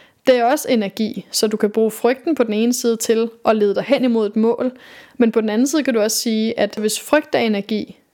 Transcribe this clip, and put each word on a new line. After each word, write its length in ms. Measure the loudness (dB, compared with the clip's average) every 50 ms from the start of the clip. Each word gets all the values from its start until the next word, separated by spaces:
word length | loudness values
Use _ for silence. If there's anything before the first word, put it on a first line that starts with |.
| -20 _ _ _ 2
Det 100 | 2 2
er 80 | 4 4
også 240 | 2 2 0 0 0
energi, 560 | 0 0 0 -2 -4 -4 -4 -4 -6 -8 -10 -8
så 160 | -4 -2 -2
du 100 | -2 0
kan 140 | 0 -2 0
bruge 200 | 2 2 0 0
frygten 440 | 0 0 0 0 0 0 -2 -2 0
på 100 | 0 0
den 80 | 0
ene 200 | 0 0 0 0
side 240 | 0 0 0 -2 -2
til 340 | 0 0 0 0 0 0 -4 -6 -4 0
at 120 | 0 2
lede 180 | 2 2 0 0
dig 80 | 0
hen 220 | 0 0 0 2 2
imod 220 | 2 0 0 0
et 100 | 0 0
mål, 360 | 0 2 2 2 0 -2 -4 -4 -8 -20 -20 -20 -20 -20 -8 _ 0
men 140 | 0 2
på 80 | 2 0
den 80 | 0 0
anden 180 | 2 0 0
side 160 | 2 2 0 0
kan 100 | 0 0
du 60 | 0
også 160 | 0 0 0
sige, 420 | -2 -2 -2 0 0 0 -2 0 0
at 180 | -2 -2 -2
hvis 240 | -2 -4 -2 -4 -4
frygt 340 | -2 0 0 0 0 0 -2
er 40 | -2
energi, 580 | 0 0 -2 -2 -2 -4 -4 -4 -6 -8 -12 _ _ _